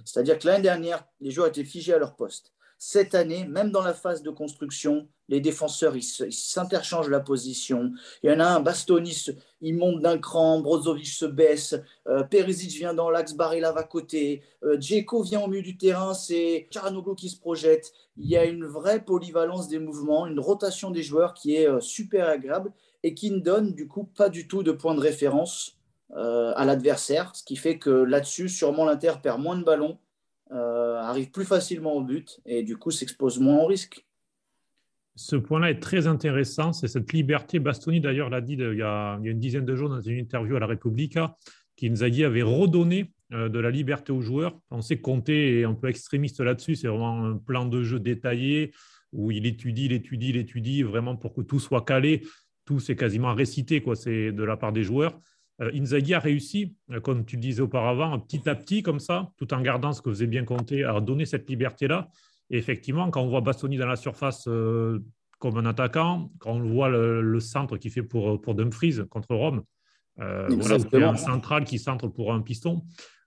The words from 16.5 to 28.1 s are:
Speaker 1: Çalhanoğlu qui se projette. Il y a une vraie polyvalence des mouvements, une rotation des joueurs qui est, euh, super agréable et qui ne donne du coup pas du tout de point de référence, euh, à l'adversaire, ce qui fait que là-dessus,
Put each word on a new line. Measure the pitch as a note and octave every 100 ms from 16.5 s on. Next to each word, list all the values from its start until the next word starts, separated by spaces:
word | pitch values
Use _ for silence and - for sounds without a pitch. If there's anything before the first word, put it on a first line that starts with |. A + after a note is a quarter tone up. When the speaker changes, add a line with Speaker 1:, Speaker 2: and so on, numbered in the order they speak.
| E3 -
Speaker 1:
Çalhanoğlu | G#3+ F#3+ F#3+ F3+ F#3+
qui | F#3
se | -
projette. | E3+ D#3+ D#3 D#3 - - _ -
Il | C#3
y | E3+
a |
une | E3+ E3+ D#3+
vraie | D3+ F3+ A3
polyvalence | G#3+ F3+ F3 E3 E3 F3+ D3+
des | D#3
mouvements, | D#3 D3 D3 D3+ E3+
une | D3
rotation | C3 G3+ G3 F3+ G3
des | E3+
joueurs | C#3+ D3+ F3
qui | - D3 D#3
est, | D#3
euh, | C3
super | - - G3 G3+ E3+
agréable | D3 C3+ E3+ G3+ - _ _
et | E3
qui | D3 G#3
ne | G3
donne | E3 G#3 G#3
du | D3+ D3
coup | G3+
pas | G#3 - G3+
du | E3+ C#3+
tout | G3
de | D#3+
point | D#3 D#3+
de | D3+
référence, | D3+ D3 C#3+ C#3 F3 - - - _ _ _ -
euh, | A#2 A#2+ A#2 -
à | C3+
l'adversaire, | C#3 C3+ C3 - D3 F3+
ce | - -
qui | C3+
fait | E3 D#3+
que | C#3+
là-dessus, | C3 B2+